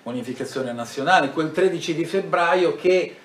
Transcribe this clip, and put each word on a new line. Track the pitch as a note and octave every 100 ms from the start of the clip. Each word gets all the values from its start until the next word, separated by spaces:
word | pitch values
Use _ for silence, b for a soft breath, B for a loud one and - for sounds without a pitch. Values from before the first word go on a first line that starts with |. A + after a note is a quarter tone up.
unificazione | - B2 A#2 B2 C3 C3+ B2+
nazionale, | A#2+ A#2 C#3+ C#3 F3+ C#3
quel | - D#3
tredici | F#3 F#3 E3+ - D#3
di | D#3+
febbraio | G3 F3 F3 E3+ F3+ E3+ C#3+
che | F#3 F#3 G#3+ -